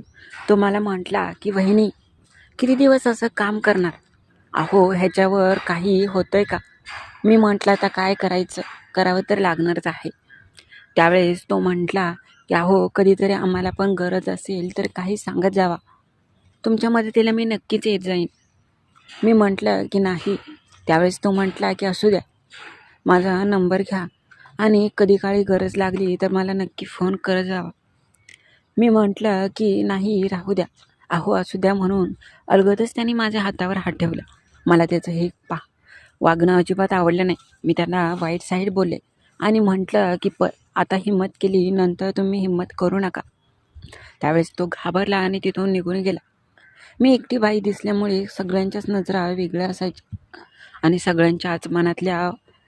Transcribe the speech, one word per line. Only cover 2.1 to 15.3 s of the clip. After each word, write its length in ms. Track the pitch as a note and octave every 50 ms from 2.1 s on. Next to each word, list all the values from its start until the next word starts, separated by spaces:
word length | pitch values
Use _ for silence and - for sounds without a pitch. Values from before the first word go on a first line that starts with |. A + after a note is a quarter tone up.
| _ _ _ _ _ _ _ _ _ -
किती 160 | B3+ B3 C4
दिवस 320 | B3+ C#4 C4+ C4 B3+ -
असं 200 | B3 A3+ - A#3 A#3 -
काम 220 | - G#3 G3+ G#3+ G#3+
करणार? 320 | A3 G#3+ G3+ F#3+ F3+ E3+ - - _ _ _ _ _ _ _ _ _ _ -
अहो, 360 | - D#3 - G3 G3+ F3+ F#3
ह्याच्यावर 640 | F#3+ F3 F3+ F3+ - F#3+ F#3+ F#3+ G3 G3 F#3 F#3 G3 - -
काही 360 | - F3 E3+ F3+ G3+ F#3+ F#3 G3+
होतंय 380 | G3 F#3+ F#3 F3+ - - G3+ G3+
का?" 140 | - F#3 F3 - _ _ _ _ - - - - - - - -
मी 100 | G#3+ A3
म्हटलं, 340 | A3+ G#3+ G#3 G3+ G3+ - G3+
"आता 160 | G3+ - G3+
काय 260 | G3 - F#3+ F#3 F#3+ G3
करायचं, 480 | - G3 F#3 F3+ F#3 F3+ - - F#3 - - - - - _ -
करावं 260 | F#3+ F#3 F#3 F3+ F#3+ F#3+ -
तर 100 | G#3 G3
लागणारच 480 | G3 F3+ E3 D#3+ E3 F3 E3+ E3+ -
आहे." 220 | E3+ D#3+ - - - - _ _ _ - - _ _ _ - - _ - - - _ _
त्यावेळेस 500 | F3 E3 E3+ F3+ F#3 F3+ F3 F3 F3+ - -
तो 100 | G3+ F#3+
म्हटला 520 | F#3 F#3 F3+ F3 F3 E3+ - G3 F3+ E3+ F3 - _ _ _ _ _ -
की, 40 | F3+
"अहो, 320 | E3+ E3+ F3+ G3 F#3+ F3+ F#3 -
कधीतरी 380 | G3+ F#3+ F#3+ G3 F#3+ G3 G3 G3
आम्हाला 360 | G3 G3 F#3 F3+ F#3 F#3 F#3
पण 240 | - - G3 G3 F#3+ F3+
गरज 300 | F3+ F3+ F#3 F#3 F3+ F#3+
असेल 480 | F#3 F3+ - - G3 F3+ F3 F3+ -
तर 100 | G3+ F#3+ G3 -
काही 220 | - F3+ F#3 G#3
सांगत 360 | G3+ - F#3+